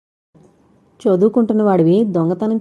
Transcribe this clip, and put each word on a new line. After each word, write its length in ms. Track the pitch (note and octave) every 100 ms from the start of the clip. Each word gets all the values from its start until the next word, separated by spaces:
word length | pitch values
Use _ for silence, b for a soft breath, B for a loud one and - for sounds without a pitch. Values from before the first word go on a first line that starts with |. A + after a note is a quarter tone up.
| _ _ _ _ _ _ _ _ _ _ A#3
"చదువుకుంటున్న 540 | F#3 G#3 A3 A3 G#3+
వాడివి 420 | G#3 F#3+ E3 F#3
దొంగతనం 560 | A3 F3 E3 F3+ A3 A3